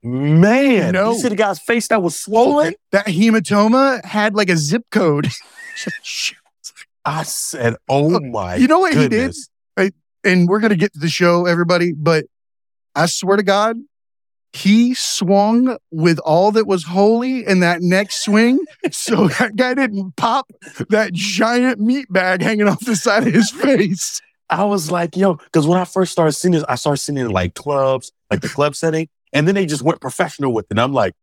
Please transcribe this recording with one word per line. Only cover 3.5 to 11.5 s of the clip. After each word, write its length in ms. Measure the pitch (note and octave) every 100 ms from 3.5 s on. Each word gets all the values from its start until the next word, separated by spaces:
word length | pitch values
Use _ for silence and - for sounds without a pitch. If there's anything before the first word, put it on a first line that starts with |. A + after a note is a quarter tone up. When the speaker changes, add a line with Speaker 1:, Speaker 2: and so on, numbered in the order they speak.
| G#3 G#3+ B3+ C#4 B3
Speaker 2:
had, 320 | - G#3 G#3 G#3
like, 120 | G3
a 80 | E3+
zip 280 | D3 A3 -
code. 360 | G#3+ F3+ D3 D3
<laughs> 1700 | - - - - - - - - - - - _ _ - - - _
Speaker 1:
I 180 | - D3+
said, 500 | D3+ - - C3 A#2 A2+ -
"Oh 180 | C3+ D3+
Speaker 2:
Look, 140 | F3+
Speaker 1:
my 340 | C#3 A2+ F2+ F2+
Speaker 2:
you 120 | C4
know 100 | E4
what 120 | F#4
he 60 | D4+ -
did? 20 |
Speaker 1:
goodness." 380 | A3+ C4 - - _ _ -
Speaker 2:
I, 140 | G3 - _ _
and 240 | G#3 F#3 F3
we're 120 | G#3
gonna 160 | A3 G3
get 160 | G3+
to 60 | D3
the 80 | D#3+
show, 380 | - F3 F3
everybody, 480 | F3